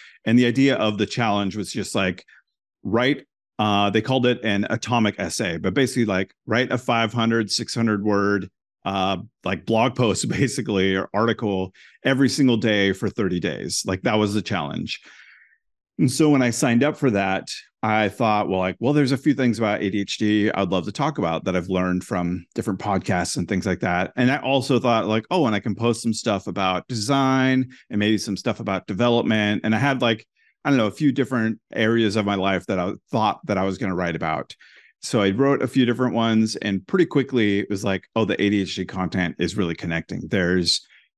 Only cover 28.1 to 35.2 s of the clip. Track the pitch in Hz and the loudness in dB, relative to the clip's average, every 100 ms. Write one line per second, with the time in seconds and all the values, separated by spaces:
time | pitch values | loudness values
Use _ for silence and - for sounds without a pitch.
28.1 | 107 - 95 - 101 95 95 - 98 120 | 2 0 -4 -4 -4 -4 -4 -4 0 2
29.1 | 117 - 110 104 104 110 110 143 131 120 | 2 2 0 0 0 0 0 0 0 0
30.1 | 113 - _ _ _ 147 135 107 - 151 | 0 -4 _ _ _ 0 2 2 0 0
31.1 | 123 123 127 110 110 _ - 110 113 110 | 0 0 0 -2 -4 _ 0 2 4 2
32.1 | 107 101 101 95 95 - 95 90 - _ | 2 0 0 2 0 0 -2 -2 -4 _
33.1 | 120 107 - - 98 98 95 104 87 87 | -2 0 -2 -2 -2 0 -2 -4 -2 -2
34.1 | 80 80 78 - - - - - _ - | -2 -4 -4 -6 -16 -20 -20 -20 _ -4
35.1 | 120 | 0